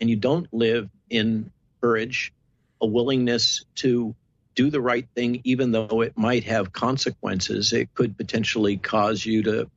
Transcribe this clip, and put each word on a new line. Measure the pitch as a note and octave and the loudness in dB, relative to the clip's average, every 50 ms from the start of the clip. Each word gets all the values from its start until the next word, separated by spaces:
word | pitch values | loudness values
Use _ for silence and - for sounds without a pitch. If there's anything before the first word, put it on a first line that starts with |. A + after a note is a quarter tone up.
and | A#2 A#2 | 0 0
you | A2+ | 2
don't | G#2+ A2+ B2+ D3 E3+ E3+ - - | 2 2 2 2 2 -2 -4 -2
live | A2+ A#2 A2+ A2+ A#2 G2+ F#2 _ _ _ - | 0 2 2 2 0 -2 -4 _ _ _ -4
in | A#2+ A2+ G#2+ A2+ A2+ A2 A2 - _ _ _ _ _ - | -2 0 2 2 0 -2 -4 -8 _ _ _ _ _ -2
courage, | - A#2+ A2+ A2 A2+ B2 C3 - - - _ _ _ _ _ _ _ _ _ - | 0 2 2 2 0 -4 -4 -6 -6 -8 _ _ _ _ _ _ _ _ _ -4
a | - | -2
willingness | A2 G#2+ A#2+ A#2 C3 C3+ B2+ B2 A#2+ A#2+ A2+ - - - - - _ - | 0 2 0 2 2 2 2 2 0 0 0 0 0 -2 -2 -6 _ -12
to | - - C3 A#2+ A#2+ A#2 A2 A#2 _ _ _ _ _ _ _ - | -2 0 2 2 2 0 -4 -6 _ _ _ _ _ _ _ 0
do | - C3 D3 | 2 2 2
the | D3 C#3 | 2 0
right | A#2+ B2 A#2+ C3 B2+ - - | 0 0 0 -2 -4 -4 -4
thing, | A#2+ A#2+ A#2+ B2 A#2+ - | -2 -2 0 -2 -2 0
even | B2+ B2+ B2 C3+ A#2+ A2+ | 0 2 2 2 2 2
though | A2 A2 G#2+ A2+ A2+ | 0 0 0 0 0
it | A2+ - - | 0 0 0
might | A2+ A2 A#2 B2 A#2+ - | 0 0 2 2 0 0
have | - A2+ A2 F#2+ F#2 - | 0 -2 -2 -2 -2 -4
consequences, | - - B2 C3+ C3+ - B2+ - - - G2+ G2 F#2 - - G#2+ G2+ G#2 - A#2 | -2 -2 0 0 0 -2 -4 -4 -4 -6 -4 -2 -2 -2 -2 -2 -2 0 0 0
it | A#2+ A#2+ - - | 0 -2 -2 -2
could | - B2 G#2+ - | -2 -2 -2 -2
potentially | - A2+ - - A2+ A2 - - A2+ G#2 G2+ G2+ F#2 | -6 -8 -4 -2 -2 -2 0 0 0 2 0 0 -2
cause | - - - A2 G#2 G#2+ A2 G2 - | -4 -2 0 2 2 2 0 -2 -2
you | A2 A2 A2 G2+ | 0 0 2 2
to | A2 G#2+ A#2 - - _ | 2 0 0 -2 -6 _